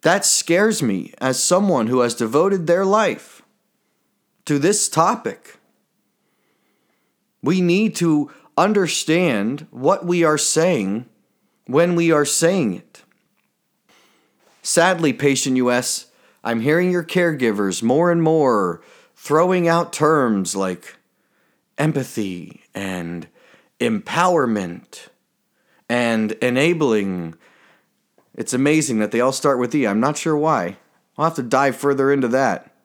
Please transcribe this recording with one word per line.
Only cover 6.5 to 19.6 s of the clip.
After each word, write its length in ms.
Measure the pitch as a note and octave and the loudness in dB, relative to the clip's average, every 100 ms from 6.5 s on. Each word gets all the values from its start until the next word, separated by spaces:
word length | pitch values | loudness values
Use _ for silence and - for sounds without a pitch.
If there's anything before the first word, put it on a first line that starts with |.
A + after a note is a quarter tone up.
| _ _ _ _ _ _ _ _ _ | _ _ _ _ _ _ _ _ _
We 200 | - F#3 | -2 0
need 340 | F3 F3+ A3 - | 2 2 0 0
to 340 | E3+ D3+ C#3+ - _ - | 0 0 -2 -10 _ 0
understand 1120 | F#3 G#3 F3 - - E3 F3+ A2 G#2 C#3+ D#3 | 2 2 0 -2 0 2 2 0 -2 -6 -12
what 340 | B2 C#3 G3 | -4 0 0
we 200 | F3 F3 | 0 0
are 140 | E3 D3+ | 2 2
saying 680 | - - F#3 D3+ F#2+ G#2+ B2 _ _ _ _ _ - | 0 0 0 0 -2 -6 -8 _ _ _ _ _ -2
when 280 | C3 F3 E3+ | 0 2 2
we 160 | E3+ | 2
are 140 | D3+ D3 | 2 2
saying 480 | - E3 F#3+ B2 | 2 2 2 -2
it. 300 | F#2 - - _ _ _ _ _ _ _ _ _ _ _ _ _ _ _ _ | -4 -12 -20 _ _ _ _ _ _ _ _ _ _ _ _ _ _ _ _
Sadly, 500 | - - F3 F3+ D#3+ | -2 2 2 2 0
Patient 420 | A#2 C#3+ C3+ C#3+ B2+ | 0 0 0 0 0
U 140 | B2 | 2
S, 360 | B2 B2 - - _ _ _ | 0 -2 -8 -10 _ _ _
I'm 180 | - A#2 | -6 -2
hearing 300 | B2 D#3+ F3+ | 0 0 0
your 120 | F3+ | -2
caregivers 800 | E3 F#3+ F3 D3+ A#2+ G2+ G2 F2 | -2 0 0 0 -2 0 -2 -2
more 280 | A2+ C3+ F3 | 0 2 2
and 100 | E3+ | 2
more 600 | D#3+ D#3+ C#3 A2 F#2+ - - - _ _ | 2 2 2 2 0 -4 -14 -20 _ _
throwing 520 | - D3+ F3+ F#3 | 0 2 4 2